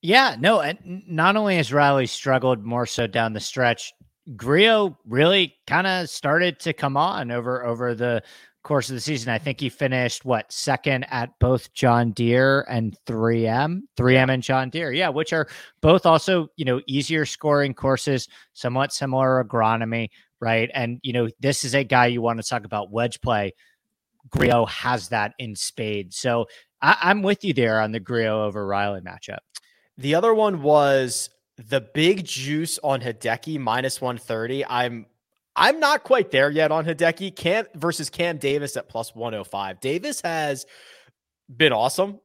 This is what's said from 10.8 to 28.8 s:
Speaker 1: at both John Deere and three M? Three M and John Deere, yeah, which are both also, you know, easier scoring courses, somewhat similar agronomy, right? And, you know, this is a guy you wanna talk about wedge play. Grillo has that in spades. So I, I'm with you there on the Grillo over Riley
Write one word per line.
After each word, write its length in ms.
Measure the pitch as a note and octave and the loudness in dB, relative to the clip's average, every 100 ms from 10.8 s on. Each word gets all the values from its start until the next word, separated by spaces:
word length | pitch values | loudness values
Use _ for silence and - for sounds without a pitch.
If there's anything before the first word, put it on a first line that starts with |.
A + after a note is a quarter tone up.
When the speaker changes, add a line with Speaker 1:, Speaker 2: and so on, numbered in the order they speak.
| - C3+ B2+ | 0 -2 -2
Speaker 1:
at 280 | B2+ A#2+ _ | -6 -6 _
both 340 | B2 B2+ - | 2 2 -2
John 360 | - C3 A#2+ A#2 | 0 4 4 2
Deere 520 | G#2 A#2 B2 C3+ C3+ - | 0 2 4 4 2 0
and 300 | A#2+ A2+ F2 - | -4 -4 -6 -8
three 400 | A2+ A2+ A#2 A2+ | -2 0 2 0
M? 420 | A2+ D3+ F3+ C#4+ - | 0 -2 -4 -10 0
Three 200 | B2+ C3 | 4 4
M 120 | C3 | 4
and 140 | C3 | 0
John 260 | - C3 B2+ | 0 -2 -2
Deere, 240 | D#3 D#3+ | -6 -4
yeah, 180 | C3 F3+ | -2 -2
which 220 | C#3 D#3 | -2 -2
are 140 | E3 D3 - - _ | -2 -4 -8 -20 _
both 260 | D3+ F3+ F3 | 4 6 6
also, 420 | D#3+ - F#3 D#3 - | 4 4 0 0 -4
you 80 | |
know, 160 | D3+ B2+ - | -2 -2 -2
easier 360 | C3+ C3+ D#3+ | -4 -2 -2
scoring 480 | D3 - D3+ D3 C#3+ | -2 -4 0 2 2
courses, 540 | C3 C3+ C3 - C3 - - _ | -2 -2 0 0 -2 -4 -18 _
somewhat 400 | - B2+ B2+ C#3 | -8 -4 -2 -2
similar 520 | - C#3 C3 C3 C3 | -4 -4 0 2 2
agronomy, 640 | A2+ A#2+ A2 A2+ A2+ A#2 A2 _ _ _ | 0 2 2 2 -2 -4 -6 _ _ _
right? 320 | A#2 A2+ A#2 | 0 0 0
And, 240 | C#3 A#2+ A#2+ | -4 -6 -6
you 80 | C3+ | -4
know, 160 | B2 A#2 - | -2 -2 -2
this 240 | C3+ C3+ | -2 -2
is 140 | C3+ C3+ | 0 -2
a 80 | |
guy 220 | C3+ B2+ B2 | 2 4 4
you 140 | A#2+ | 2
wanna 220 | A#2 A2+ | -2 -2
talk 220 | G#2+ B2 | -4 -6
about 260 | F#2 G#2 G2 | -6 -8 -6
wedge 300 | G#2 A#2+ - | -4 -4 -4
play. 340 | C3 A2 G2+ - _ _ _ _ _ _ - | -2 -2 -2 -8 _ _ _ _ _ _ -8
Grillo 380 | - A#2+ A#2+ A2+ | 0 2 4 2
has 420 | - B2 B2 - | -2 -2 -4 -2
that 240 | A#2 G#2 - | -4 -4 -6
in 160 | A#2+ | -14
spades. 640 | G#2 - - A2 G#2 F#2 - | -10 -10 -6 -6 -6 -8 -6
So 300 | C3 A#2 A2+ - _ _ | -2 -2 -2 -8 _ _
I, 140 | C#3 - | 2 2
I'm 200 | E3 G#3 | 4 2
with 220 | G3 G3+ | 2 -2
you 80 | G3+ | -2
there 280 | C3+ A#2 A2 | 0 2 2
on 120 | A2 | 0
the 80 | A2 | -4
Grillo 440 | F#2 A#2+ A2+ G#2+ | -4 -2 0 0
over 220 | G#2+ G2+ G2 | -2 -4 -4
Riley 360 | G2 | -2